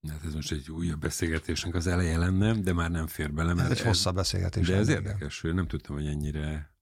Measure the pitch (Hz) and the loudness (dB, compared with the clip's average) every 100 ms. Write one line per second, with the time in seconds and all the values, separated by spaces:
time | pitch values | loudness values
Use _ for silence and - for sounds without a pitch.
0 | 78 76 80 76 71 78 69 80 85 78 | -8 -6 -4 -4 -4 -4 -6 -4 -2 0
1 | 78 - 85 80 - 78 92 87 85 87 | -2 -2 0 -2 -2 -4 -2 -2 2 2
2 | 87 82 87 92 104 113 95 87 82 85 | 2 2 4 4 4 2 2 2 2 0
3 | 82 - 78 76 82 87 87 127 - 92 | -2 -4 -4 0 2 2 2 2 2 2
4 | 95 90 92 95 90 95 85 95 110 131 | 2 0 0 0 0 0 2 4 4 2
5 | 98 101 73 - 82 90 87 90 - 71 | 0 -4 -6 -4 -2 0 0 -4 -6 -4
6 | 73 73 73 73 76 76 73 _ | -2 -2 -2 -2 -4 -4 -8 _